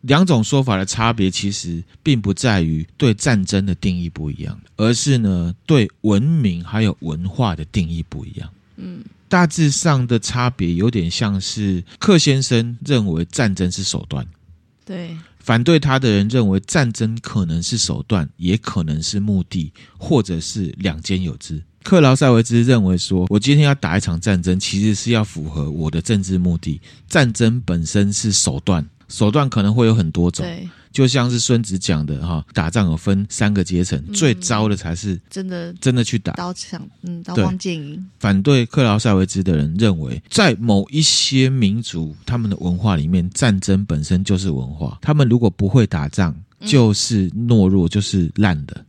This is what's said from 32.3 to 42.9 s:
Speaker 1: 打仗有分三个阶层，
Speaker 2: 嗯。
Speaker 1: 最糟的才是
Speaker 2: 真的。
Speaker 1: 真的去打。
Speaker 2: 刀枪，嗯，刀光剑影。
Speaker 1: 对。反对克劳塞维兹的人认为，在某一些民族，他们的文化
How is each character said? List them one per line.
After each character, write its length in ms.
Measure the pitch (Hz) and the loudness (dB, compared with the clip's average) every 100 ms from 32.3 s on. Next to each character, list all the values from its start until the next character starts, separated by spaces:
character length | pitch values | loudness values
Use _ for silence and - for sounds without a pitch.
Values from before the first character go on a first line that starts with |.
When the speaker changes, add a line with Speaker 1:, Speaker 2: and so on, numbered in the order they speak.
| 80 - | -4 -4
Speaker 1:
打 160 | - 82 | -4 -2
仗 160 | 110 95 | 0 0
有 100 | 80 | 0
分 300 | - 98 101 | 0 -2 -2
三 240 | - 107 | -2 0
个 100 | 101 | 0
阶 220 | 87 90 | 0 0
层， 180 | 90 76 78 | 0 -4 -4
Speaker 2:
嗯。 60 | |
Speaker 1:
最 200 | 104 156 | 0 0
糟 320 | 101 90 110 107 | 0 -2 0 0
的 80 | |
才 220 | 98 85 85 | -2 -4 -6
是 240 | 104 90 _ | -4 -6 _
Speaker 2:
真 180 | - 190 | -12 -10
的。 240 | 180 170 | -8 -10
Speaker 1:
真 200 | 175 131 | -4 -2
的 80 | 127 | 0
去 160 | 113 117 | 0 -4
打。 140 | - | -6
Speaker 2:
刀 220 | - 175 | -8 -8
枪， 260 | 180 - 175 - _ | -10 -12 -12 -14 _
嗯， 200 | 180 170 | -12 -10
刀 120 | 170 | -6
光 220 | 175 185 185 | -2 -2 -2
剑 160 | 185 | -6
影。 220 | 165 143 156 | -8 -8 -12
Speaker 1:
对。 60 | 190 _ | -16 _
反 240 | 214 196 | 0 2
对 220 | 196 139 | 4 2
克 180 | 117 - | 2 0
劳 160 | 123 104 | 2 2
塞 140 | 117 | 2
维 140 | 98 95 | 2 2
兹 160 | 92 | 0
的 120 | 92 | 0
人 220 | 80 73 85 | 0 0 2
认 220 | 110 87 | 0 0
为， 200 | 69 60 - | -4 -8 -4
在 260 | - 196 101 | 2 2 2
某 300 | 117 101 101 | 2 0 0
一 140 | 143 | 0
些 480 | 151 - - 135 131 | 0 0 0 2 2
民 320 | 131 104 107 | 2 0 0
族， 340 | 110 85 80 87 | -4 -6 -8 -8
他 140 | - 123 | -6 -2
们 100 | 110 | -2
的 80 | 98 | -2
文 220 | 87 87 | -2 0
化 180 | 107 | 0